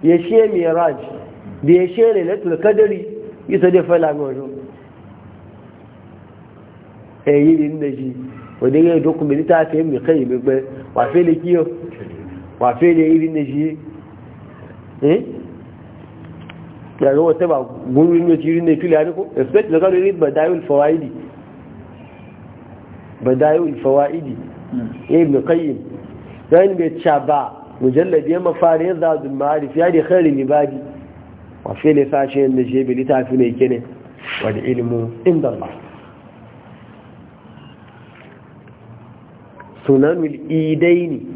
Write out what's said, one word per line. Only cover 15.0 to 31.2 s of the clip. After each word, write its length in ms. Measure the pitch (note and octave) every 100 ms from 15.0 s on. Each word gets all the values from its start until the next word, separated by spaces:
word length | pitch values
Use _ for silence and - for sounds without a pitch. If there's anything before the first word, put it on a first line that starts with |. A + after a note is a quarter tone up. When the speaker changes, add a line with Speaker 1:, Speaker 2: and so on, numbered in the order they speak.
Speaker 1:
Eh? 200 | C#3+ F#3+ - - - - - - - - - - - - - - - - - -
Ya 120 | C3+
ga 60 | C#3
wata 260 | E3 D#3+ F3
ba 140 | D3 B2 - -
gungun 340 | B2+ E3 E3+ F3
ne 120 | D#3+
ci 120 | D#3+
din 100 | E3
da 120 | E3 D#3
fili 360 | F3 D#3 D#3+
ko? 140 | E3 G3 -
Especially 340 | C3 F#3+ F3
da 80 | D#3+
ka 80 | F#3+
read 280 | F3+ F#3+ F3+
Badaiul 440 | D3+ C#3 D#3+ F3 -
Fawaidi. 440 | C#3+ D3 E3 C#3 - - - - - - - - - - - - - - - - - - - - -
Badaiul 520 | A#2+ C3 D3+ D#3 E3+ A#2+
Fawaidi. 540 | C3 C#3 C#3+ E3 C#3+ A#2+ - - -
Speaker 2:
Mm. 160 | B2+ A2+ A#2+ -
Speaker 1:
Ibn 340 | D3+ D#3+ C#3
Qayyim. 320 | - E3 D#3+ - - - - - - - -
Dan 260 | E3 G3 F#3
bai 120 | E3 D#3+
cha 160 | E3+ D3
ba 320 | C3+ D3 B2 - - -
mujallad 460 | C3 C3 F#3 E3 D#3
ya 140 | F3
mafari 460 | F3+ E3 E3+ D#3+ E3+
ya 80 |
Zadul 360 | F3 E3 D#3 C3+
Ma'arif 460 | C3+ C#3+ D#3 C#3+ D3+
ya 140 | E3+
di 100 | E3
khairul 360 | - F3+ E3 C#3
ibadi. 380 | C3 D3 C#3+ C3+ - - - -